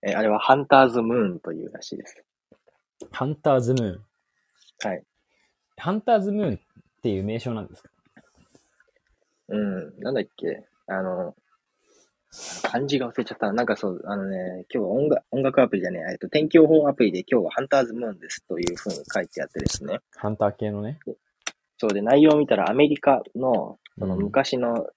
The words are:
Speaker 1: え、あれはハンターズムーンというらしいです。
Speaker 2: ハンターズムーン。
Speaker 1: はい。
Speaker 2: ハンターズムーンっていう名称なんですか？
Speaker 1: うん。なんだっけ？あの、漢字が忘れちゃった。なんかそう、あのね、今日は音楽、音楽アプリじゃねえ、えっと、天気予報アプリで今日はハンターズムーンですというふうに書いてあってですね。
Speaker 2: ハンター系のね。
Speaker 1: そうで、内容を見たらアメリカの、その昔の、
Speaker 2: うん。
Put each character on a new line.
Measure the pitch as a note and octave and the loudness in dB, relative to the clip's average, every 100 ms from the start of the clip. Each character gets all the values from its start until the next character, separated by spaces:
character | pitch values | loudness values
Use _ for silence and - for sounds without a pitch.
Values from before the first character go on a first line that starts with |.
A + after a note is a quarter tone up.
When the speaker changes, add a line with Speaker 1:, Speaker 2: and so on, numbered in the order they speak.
Speaker 1:
え、 | G2+ | -4
あ | G2 | 0
れ | G#2+ | 0
は | G#2+ | 0
ハ | - C#3 | 4 2
ン | C#3 | 6
タ | C#3 C3 | 6 6
ー | |
ズ | A#2+ | 4
ム | A2+ A#2+ | 0 0
ー | G#2 F2 | 0 -2
ン | |
と | - | -10
い | D#2+ - | -10 -12
う | |
ら | - | -14
し | - | -14
い | - | -14
で | - | -14
す。 | - _ _ _ _ _ _ _ _ - | -20 _ _ _ _ _ _ _ _ -16
Speaker 2:
ハ | - C3 | -6 -4
ン | D3 | -2
タ | - C3+ | 2 2
ー | |
ズ | A#2+ | 2
ム | C3 | 0
ー | A2 F2+ | 0 -6
ン。 | - _ _ _ _ _ _ _ - | -14 _ _ _ _ _ _ _ -6
Speaker 1:
は | |
い。 | F#3+ - _ _ _ _ _ _ _ | -6 -10 _ _ _ _ _ _ _
Speaker 2:
ハ | D#3+ | -4
ン | G#3 | -2
タ | A3+ | 2
ー | A3+ | 2
ズ | G3 | 2
ム | G#3 | 0
ー | F#3+ | -2
ン | G2 | -4
っ | _ _ _ _ | _ _ _ _
て | A#2+ | -2
い | G2 | -2
う | G2+ | -2
名 | A2+ | -4
称 | B2+ | -4
な | A2+ | -6
ん | G2+ | -8
で | - | -16
す | |
か？ | _ _ _ _ _ _ _ - _ _ _ _ _ _ _ _ _ | _ _ _ _ _ _ _ -20 _ _ _ _ _ _ _ _ _
Speaker 1:
う | G#2 | -4
ん。 | G#2 F#2 D#2+ - | -4 -6 -10 -12
な | G2+ | -6
ん | |
だ | A#2+ | -4
っ | G2+ - | -6 -6
け？ | - - - _ - | -6 -6 -12 _ -8
あ | F#2+ | -6
の、 | F#2+ F2+ F2+ - _ _ _ _ _ _ _ _ _ - - - | -4 -4 -8 -10 _ _ _ _ _ _ _ _ _ -16 -12 -6
漢 | - A#2+ C#3 | -4 -2 -2
字 | C#3+ | -2
が | B2 | -2
忘 | A2+ | -6
れ | A#2+ | -6
ち | |
ゃ | - | -4
っ | |
た。 | G#2+ | -2
な | G#2 | 0
ん | A#2+ | 0
か | G#2+ | 0
そ | G2+ | -2
う、 | F2+ - | -6 -6
あ | G2+ | -6
の | G2 | -4
ね、 | F#2+ F#2 F2+ F2+ | -6 -6 -10 -6
今 | B2+ | -4
日 | G2 | -2
は | |
音 | A2 D3+ | 0 2
楽、 | D3 _ | 0 _
音 | C3 | -2
楽 | C3+ C3+ | 0 4
ア | B2 | 2
プ | G2 | 2
リ | |
じ | F2+ | -2
ゃ | |
ね | F#2 E2 | -6 -8
え、 | |
え | F#2 | -8
っ | |
と、 | - | -2
天 | D3+ D#3 | 0 4
気 | E3+ | 6
予 | D#3 | 8
報 | D#3+ D3 | 8 4
ア | |
プ | C3+ | 2
リ | A2+ | 2
で | F2+ - | 2 0
今 | B2 | 0
日 | G#2+ | 0
は | |
ハ | - | -4
ン | C3+ | 0
タ | C#3 | 2
ー | B2 | 2
ズ | |
ム | A2+ A#2+ | -2 -8
ー | |
ン | F#2+ | -8
で | - | -14
す | - _ | -16 _
と | F2 | -2
い | - | -2
う | - | -2
ふ | - | -4
う | |
に | - - | -4 -2
書 | G#2 | -4
い | F2 | -4
て | - | -8
あ | D2 | -8
っ | |
て | - | -6
で | - | -4
す | - | -4
ね。 | C#2+ G2+ _ - | -6 -8 _ -8
Speaker 2:
ハ | G#2 | -6
ン | G#2+ | 0
タ | G#2 | -2
ー | |
系 | G2+ G#2+ | -2 -6
の | G#2 | -6
ね。 | G#2 D3+ - A#2+ _ _ - - _ _ | -8 -10 -12 -16 _ _ -14 -14 _ _
Speaker 1:
そ | A2 | -2
う | |
で、 | G2+ | 0
内 | G#2+ C#3 | 4 6
容 | D#3 D3+ | 8 6
を | |
見 | C#3+ | 4
た | G2+ | 2
ら | F2+ | 2
ア | |
メ | A#2+ D3 | 4 4
リ | D3 | 4
カ | - C3 - - | 2 2 0 -4
の、 | C3 A2+ D2+ - - - | 0 0 -2 -12 -20 -8
そ | G2 | -4
の | F#2 | -2
昔 | G2+ C3 C3+ C3 | 0 0 0 -2
の、 | A#2+ | -2
Speaker 2:
う | A#2 | -2
ん。 | - | -6